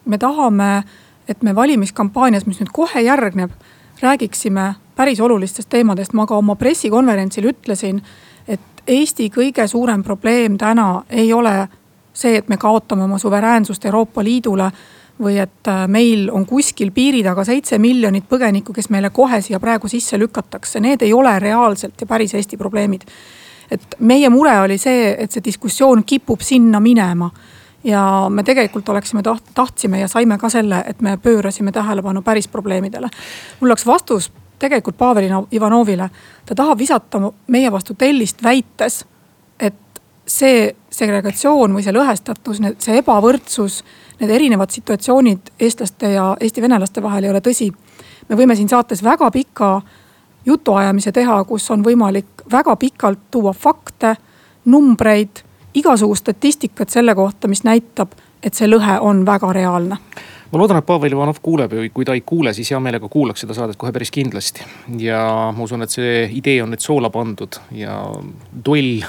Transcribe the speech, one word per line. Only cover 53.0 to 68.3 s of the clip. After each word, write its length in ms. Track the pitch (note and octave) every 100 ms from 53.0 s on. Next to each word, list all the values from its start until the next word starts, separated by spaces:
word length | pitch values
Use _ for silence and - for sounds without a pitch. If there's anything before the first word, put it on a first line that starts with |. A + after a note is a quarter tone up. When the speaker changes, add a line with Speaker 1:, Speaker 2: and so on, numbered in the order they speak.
| G#3+ G3 _
Speaker 1:
tuua 180 | B3 G3+
fakte, 640 | F#3+ D4 - - - A3+ A3 _ _ _ _
numbreid, 800 | - C#4 C#4+ A3 A3 G#3+ G#3 - - _ -
igasugust 480 | C#4 D#4 A#3+ G#3+ G3+
statistikat 680 | - G3+ C#4+ D4 A#3 - G#3
selle 240 | A#3+ A#3+
kohta, 340 | G3 G3 - G#3+
mis 160 | G3
näitab, 480 | A3+ A#3 A#3 - F#3+ - _ _
et 120 | G#3+
see 160 | - G#3
lõhe 280 | A3 G#3 F#3+
on 260 | G#3 G3+ F#3
väga 260 | G3+ G3
reaalne. 460 | F#3 F#3 F3 F3 G3 - - - - -
Speaker 2:
Ma 60 | D#3
loodan, 160 | G#3 F3
et 80 |
Pavel 300 | D3 F3 D3
Ivanov 240 | C#3 C#3+ D3+
kuuleb 320 | D#3+ D#3+ A#2
ja 100 | A2 A2+ B2+
kui 80 |
ta 80 | C3
ei 80 | C3 -
kuule, 220 | E3 C#3
siis 160 | G#2 A#2
hea 60 | C3+
meelega 240 | C3 A#2 G#2
kuulaks 320 | D#3 B2+ G#2
seda 140 | A2 A2+
saadet 220 | A#2 G2+
kohe 80 | A#2+
päris 180 | A#2 A#2
kindlasti. 480 | - C3 G2+ - - - - - A#2
Ja 220 | A2+ A2+ A2+ A2 A2+ A2
ma 80 |
usun, 160 | A2+ A#2+
et 140 | A2+
see 320 | - B2 A#2 A2+
idee 300 | A2+ C3+ C3
on 80 | A2+
nüüd 100 | A#2
soola 240 | - D3 A#2
pandud 480 | A#2+ A2+ G#2 G#2 - -
ja 220 | A2+ G#2 G#2 G2+ G#2 G2